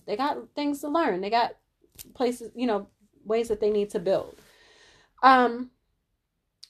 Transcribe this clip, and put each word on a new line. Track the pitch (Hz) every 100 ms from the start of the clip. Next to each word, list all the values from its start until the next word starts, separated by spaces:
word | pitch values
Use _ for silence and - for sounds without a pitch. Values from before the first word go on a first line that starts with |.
| -
They | 208
got | 285 247 -
things | - 294 285
to | 294
learn. | 330 302 180
They | 196
got | 226 233 - _ _ _ - -
places, | - 247 247 226 233
you | 247
know, | 202 202 _ _ _
ways | 202 226 233
that | 214
they | 214
need | 214 202
to | 208
build. | 175 180 - - - - - - - - _ _
Um, | 254 262 240 240 254 _ _ _ _ _ _ _ _ _ -